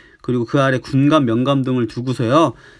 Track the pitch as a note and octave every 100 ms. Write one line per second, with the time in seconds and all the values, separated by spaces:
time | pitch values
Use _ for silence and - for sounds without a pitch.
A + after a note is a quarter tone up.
0 | - _ - B2 A2+ C#3+ C3+ B2+ - C3+
1 | D3 D#3 A#2+ A#2 C3 C#3 C3 B2+ A2+ B2
2 | B2+ A#2+ A2+ D3+ D3+ - -